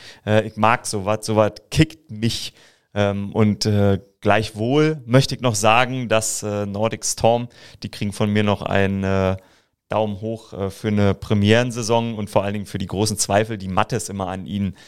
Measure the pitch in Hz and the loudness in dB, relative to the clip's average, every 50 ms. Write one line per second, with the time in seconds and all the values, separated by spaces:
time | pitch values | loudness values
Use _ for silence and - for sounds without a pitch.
0 | - - - - - 104 107 110 107 110 - 107 107 110 123 - - - 110 101 | -20 -20 -18 -8 -2 2 2 2 2 0 0 2 2 4 4 2 0 -4 -6 -4
1 | 92 104 107 110 - 110 107 110 107 101 - - _ - - - 160 - - - | -2 -2 -2 -2 -2 0 2 4 2 2 0 -6 _ -2 2 2 2 2 -2 -14
2 | _ - 110 107 113 113 - - - - - _ _ _ _ _ _ _ - 104 | _ -16 -8 -4 -4 -4 -4 -4 -8 -12 -14 _ _ _ _ _ _ _ -4 -2
3 | 101 101 101 101 101 98 - 110 107 107 101 - - 107 104 101 101 101 98 95 | 0 0 -2 -4 -6 -4 0 2 2 2 2 0 0 0 2 4 4 4 2 0
4 | - _ _ _ - 104 101 110 104 - - 101 113 123 143 151 151 156 156 143 | -2 _ _ _ 2 2 2 2 2 -2 -4 -4 -2 0 2 2 2 2 0 -4
5 | 120 113 123 135 131 - 120 - 123 123 107 98 110 107 110 123 127 120 131 127 | -2 2 4 4 4 2 -2 -2 -2 -2 0 2 4 4 4 4 4 0 -2 -4
6 | 120 107 110 110 113 - - - 110 104 104 104 104 101 98 101 110 113 110 - | -2 0 0 0 0 -2 -4 -6 -4 -4 -4 -4 -4 -4 -4 -2 -2 -2 -2 -4
7 | - - - - - 113 117 120 120 120 - - - - - - - 104 - - | -6 -6 -2 2 2 2 4 2 -2 -6 -14 -20 -20 -20 -18 -14 -14 -12 -8 -6
8 | 107 101 - - 110 104 104 107 104 104 98 - - - 95 98 98 98 98 98 | -6 -4 -2 -2 -2 0 2 2 2 2 0 0 -2 -2 0 0 2 0 0 -2
9 | 95 95 95 95 95 92 95 95 - _ _ _ _ _ _ _ _ - 98 107 | -2 0 0 0 0 0 -2 -4 -8 _ _ _ _ _ _ _ _ -4 -2 -2
10 | 110 104 104 95 110 113 113 110 - - - 92 98 95 - - - 107 104 104 | -2 -2 -4 -8 -8 -8 -8 -10 -12 -14 -10 -8 -8 -8 -6 -6 -4 -2 0 2
11 | 101 98 95 - - - 110 101 101 107 113 120 123 127 110 120 113 104 117 117 | 2 2 0 0 -2 0 0 2 4 4 4 4 2 0 -4 -4 -2 0 0 0
12 | 117 117 110 107 101 - - 104 98 101 104 104 95 - - 98 98 - 92 95 | 0 -2 -4 -6 -4 -2 0 0 0 -2 -4 -6 -8 -8 -8 -8 -6 -4 -2 0
13 | 110 107 101 - - - 98 104 110 113 113 95 95 95 90 98 110 - 131 107 | 0 0 0 -2 -2 0 0 0 0 0 -4 -8 -6 -4 -2 -2 0 0 -2 -6
14 | - - 98 98 95 90 95 95 85 76 101 101 101 90 - - - | -6 -6 -8 -6 -6 -6 -8 -8 -8 -6 -4 -2 -2 -2 -4 -8 -16